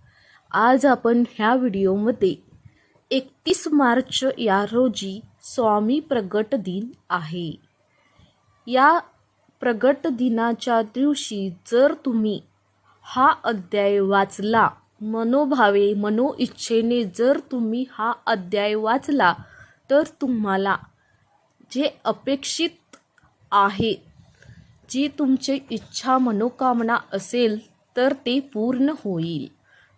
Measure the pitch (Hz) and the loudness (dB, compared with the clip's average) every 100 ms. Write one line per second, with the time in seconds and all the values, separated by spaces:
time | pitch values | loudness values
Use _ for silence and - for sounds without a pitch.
0 | _ _ _ _ _ 180 226 262 277 240 | _ _ _ _ _ 2 4 4 4 2
1 | 233 233 240 - 214 254 247 196 190 196 | 2 2 0 0 0 2 0 0 0 2
2 | 214 - 190 - _ - - _ _ _ | 0 0 0 -2 _ -20 -20 _ _ _
3 | _ 262 262 _ 311 359 330 294 254 240 | _ -4 -4 _ -4 -4 0 2 2 2
4 | 254 - 262 - 226 190 202 233 254 202 | -2 -4 -4 -2 0 0 0 0 0 -2
5 | 196 196 - _ - - 226 208 214 294 | -8 -12 -16 _ -8 -2 2 2 2 -2
6 | - 247 190 208 214 269 190 185 233 311 | -2 -4 -2 -4 -2 -4 -4 -6 -8 -14
7 | - 180 156 175 165 - _ _ _ _ | -8 -8 -6 -8 -8 -12 _ _ _ _
8 | _ _ _ _ _ _ - 254 285 339 | _ _ _ _ _ _ -2 4 4 4
9 | - _ _ _ _ _ 247 220 247 269 | -2 _ _ _ _ _ -4 2 2 2
10 | 330 240 247 226 233 233 - 226 220 247 | -2 -2 -2 0 -2 -2 0 0 0 -2
11 | 285 285 - 208 190 175 - 233 285 330 | 0 -2 -6 -6 -8 -10 -2 2 2 2
12 | 269 226 214 202 - _ _ _ _ _ | -2 -2 -2 -4 -10 _ _ _ _ _
13 | - 254 277 - - 214 175 208 202 202 | -10 2 2 2 -2 -4 -4 0 2 2
14 | 190 196 190 - 208 226 185 - _ _ | 2 2 0 -2 0 2 2 0 _ _
15 | 214 226 233 269 294 269 214 202 202 208 | -6 -4 0 2 2 2 4 4 2 0
16 | 208 214 269 - 247 - - 226 226 240 | 0 0 0 0 -4 -6 -2 0 2 0
17 | 208 196 247 311 - 254 220 233 262 - | -2 0 0 0 -2 -4 -2 -4 -6 -6
18 | 226 - - 220 180 202 208 214 220 262 | -6 -4 -2 -4 -2 -2 0 -2 0 -2
19 | - 285 180 170 - - - _ - 277 | 0 2 2 2 -8 -20 -20 _ 0 2
20 | 311 - 269 233 208 190 196 190 - _ | 2 -4 -4 -2 -2 0 0 -2 -6 _
21 | _ _ _ _ _ _ _ 254 294 - | _ _ _ _ _ _ _ -4 -4 -4
22 | - - - 269 - - 330 - _ - | -6 -4 -4 -4 -4 -4 -6 -6 _ -20
23 | _ _ _ _ _ 202 202 196 226 - | _ _ _ _ _ 2 2 0 -2 -4
24 | - - - _ - - - _ - 254 | -10 -20 -20 _ -20 -20 -20 _ -8 -4
25 | 285 285 277 262 - 277 - 226 - - | -4 -2 0 0 0 -6 -6 -10 -10 -8
26 | 247 262 254 202 240 247 262 233 226 240 | 0 2 2 0 -2 -2 0 0 0 -2
27 | - 196 196 247 233 214 - _ _ - | -4 -8 -4 0 0 0 -8 _ _ -2
28 | 254 277 - 262 269 214 226 254 277 311 | 0 0 -2 -2 -2 -4 -2 0 0 -2
29 | 208 175 165 160 - _ _ _ _ | -6 -4 -4 -6 -10 _ _ _ _